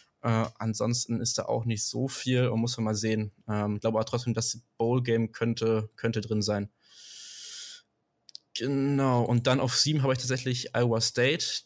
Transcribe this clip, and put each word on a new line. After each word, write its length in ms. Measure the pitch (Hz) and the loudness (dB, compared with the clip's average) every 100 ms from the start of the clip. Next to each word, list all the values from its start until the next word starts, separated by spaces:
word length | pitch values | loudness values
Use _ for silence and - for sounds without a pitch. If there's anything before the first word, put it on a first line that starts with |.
| - _ | -20 _
Äh, 220 | 120 110 113 - | 0 2 0 -4
ansonsten 640 | 113 110 113 120 - 117 | -4 -2 0 0 0 -2
ist 180 | 117 - | 0 -2
da 60 | - | -2
auch 200 | 120 117 | -2 0
nicht 180 | 110 | -2
so 240 | - 117 135 | -4 -2 -4
viel 400 | - 123 127 123 | -4 0 2 2
und 120 | 113 | 0
muss 180 | 117 120 | -2 -2
man 80 | 110 | -2
mal 100 | 107 | 0
sehen. 360 | 110 110 107 - - | 0 0 -2 -8 -4
Ähm, 320 | 107 104 104 | -2 0 0
glaube 200 | 113 110 | 0 0
aber 60 | 110 | 0
trotzdem, 280 | 160 123 | -2 -2
das 280 | 110 117 120 - _ | 0 0 -4 -10 _
Bowl-Game 540 | 117 127 123 113 110 | 2 2 2 2 0
könnte, 580 | - 117 113 113 110 110 - | -2 -2 0 0 0 -2 -4
könnte 260 | 123 117 | -2 -2
drin 200 | 110 107 | -2 0
sein. 280 | 104 104 101 - _ - - - - - - - - - _ _ _ _ - - - - | 0 0 -2 -10 _ -20 -20 -18 -16 -14 -14 -12 -14 -16 _ _ _ _ -20 -20 -12 -6
Genau, 680 | 123 139 139 139 135 123 | -2 0 2 2 4 4
und 240 | 117 120 127 | 4 2 4
dann 120 | 135 | 2
auf 160 | 127 - | 2 2
sieben 280 | 151 156 | 2 2
habe 100 | 135 | 2
ich 60 | 131 | 2
tatsächlich 560 | - 131 131 123 - 120 | 0 -2 -2 -4 -2 0
Iowa 260 | 120 113 | 2 2
State. 440 | 113 - 127 165 - - | 0 2 2 2 -2 -6